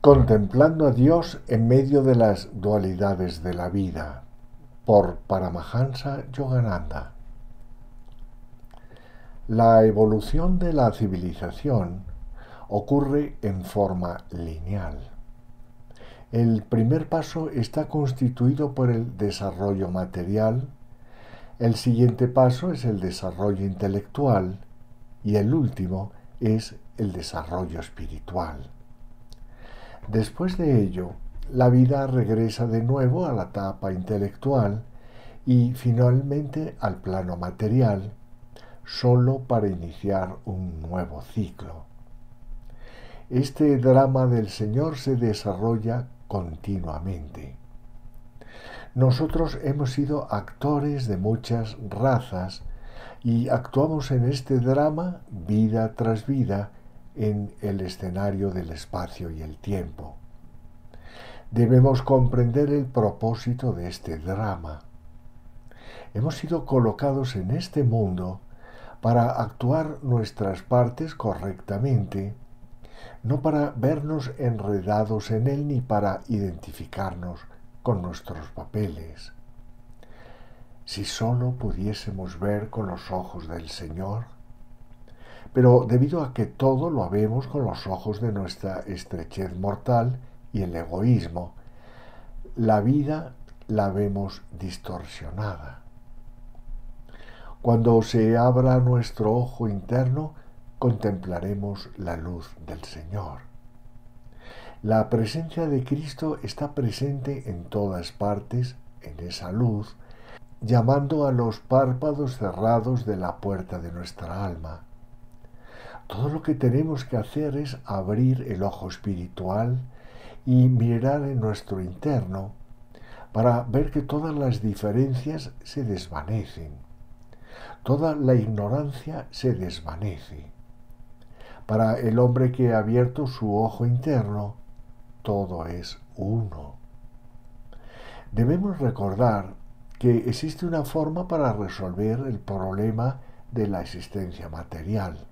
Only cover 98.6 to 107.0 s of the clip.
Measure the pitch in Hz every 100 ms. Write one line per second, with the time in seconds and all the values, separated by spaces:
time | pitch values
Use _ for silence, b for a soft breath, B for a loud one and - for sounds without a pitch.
98.6 | 131 127 123 123 117 - 107 117 123 -
99.6 | 113 98 95 120 127 135 156 - b b
100.6 | - - 127 110 107 95 92 87 95 101
101.6 | 101 98 - - 90 82 80 87 78 -
102.6 | 78 78 - 80 80 101 87 65 - -
103.6 | - - - - - - - B B B
104.6 | B B 107 110 110 117 110 160 165 170
105.6 | 165 139 131 139 156 127 156 151 98 -
106.6 | 143 - 120 -